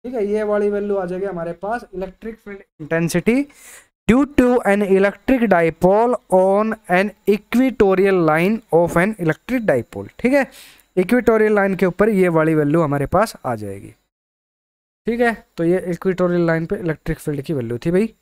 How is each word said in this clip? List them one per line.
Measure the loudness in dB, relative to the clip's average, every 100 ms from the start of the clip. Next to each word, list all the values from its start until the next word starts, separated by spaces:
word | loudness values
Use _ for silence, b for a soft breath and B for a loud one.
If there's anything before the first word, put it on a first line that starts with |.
ठीक | -8
है, | -6 -2
ये | -2
वाली | 0 0 0
वैल्यू | -2 -2 -4
आ | -4
जाएगी | -6 -6
हमारे | -8 -10
पास, | -8 -8 -8 -8
इलेक्ट्रिक | -12 -12 -12 -16 -16
फील्ड | -18 -18 -20 _
इंटेंसिटी | -4 -2 0 0 0 0 -2 B B B B _ 0
due | 2 2 2
to | 4 2 2
an | 0
electric | 2 4 2 0 -2 0 4
dipole | 2 2 2 2 4 2 -2 _
on | 2 4 2 0 -4 0
an | 0 0 -2 0
equatorial | 0 _ 0 0 2 2 4 2 2 2
line | 2 0 -2 _
of | 0 2 0
an | 0 -2
electric | -4 -4 -6 -4 0
dipole। | -2 -4 -12 -14 -4
ठीक | 0
है, | 0 -2 B B B B -4
इक्वेटोरियल | 0 2 2 2 2
लाइन | 2 0 0
के | -4
ऊपर | 0 0
ये | 2 2
वाली | 2 0
वैल्यू | 0 0 0
हमारे | 0 -2 -2
पास | -2 -2 -6
आ | -8
जाएगी। | -8 -10 -12 -18 -20 _ _ _ _ _ _ _ _ _ _ -6
ठीक | 0
है, | -2 -2 _ -4
तो |
ये | 0 0 -2
इक्वेटोरियल | -4 -4 0 0 0 0
लाइन | 0 -2
पे | -6
इलेक्ट्रिक | -4 -6 -6 -6
फील्ड | -6 -6
की | -6
वैल्यू | -6 -4 -6
थी | -2
भाई। | 0 -2 _